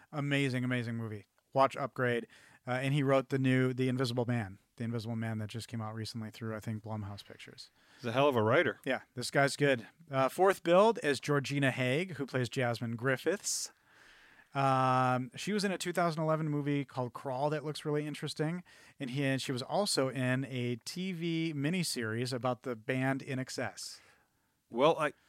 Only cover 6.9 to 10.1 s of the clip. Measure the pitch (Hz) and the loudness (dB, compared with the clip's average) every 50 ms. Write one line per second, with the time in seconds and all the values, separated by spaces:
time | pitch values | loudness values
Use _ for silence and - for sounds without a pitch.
6.9 | 110 110 101 101 104 101 - - - - - - - - - - _ _ _ _ | -6 -6 -6 -8 -10 -12 -14 -18 -20 -20 -20 -18 -18 -20 -20 -20 _ _ _ _
7.9 | - - - 120 110 131 139 147 131 117 107 110 123 165 175 120 - - - 143 | -18 -10 -6 -2 2 4 4 4 4 4 4 6 6 4 4 2 0 -2 -4 -4
8.9 | 127 110 - _ _ 127 120 - - 143 139 139 - - 143 143 131 117 104 - | -4 -4 -4 _ _ -8 -8 0 2 4 4 4 2 2 4 4 4 2 0 -6
9.9 | - _ - - | -18 _ -12 -4